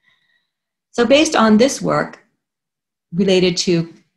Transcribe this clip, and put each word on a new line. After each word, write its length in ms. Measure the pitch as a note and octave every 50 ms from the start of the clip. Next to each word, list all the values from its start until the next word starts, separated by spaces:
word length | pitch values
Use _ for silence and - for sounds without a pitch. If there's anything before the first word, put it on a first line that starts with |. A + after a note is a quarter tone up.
| _ _ _ _ _ _ _ _ _ _ _ _ _ _ _ _ _ _
So 160 | - - A#3+
based 280 | A#3 C#4 D4 D#4+ D#4+ -
on 220 | - A3+ A3 G#3+
this 240 | G#3+ B3 C#4 - -
work 440 | F3+ D#3+ D3 D3 C#3 - - - _ _ _ _ _ _ _ _ _ _ _ _ _ _ _ _ _ _ F3
related 420 | E3+ G3+ F#3+ F#3+ F#3 F3+ F#3 F3 -
to 340 | - F#3+ F3 E3 E3 - - - _ _ _